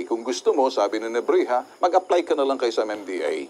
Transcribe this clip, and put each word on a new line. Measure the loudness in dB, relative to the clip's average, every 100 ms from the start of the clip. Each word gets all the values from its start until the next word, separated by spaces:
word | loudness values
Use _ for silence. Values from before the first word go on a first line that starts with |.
| 0
Kung | -4 -4
gusto | 0 2 2
mo, | 2
sabi | 2 0 0
ni | -2
Nebriha, | -2 2 2 2 0 -2 -2
"Mag-apply | 0 2 2 0 2
ka |
na | 0
lang | 0 0
kay | 0
sa | 0
M | -2 -4
M | -6
D | -4
A. | -2 -4 -6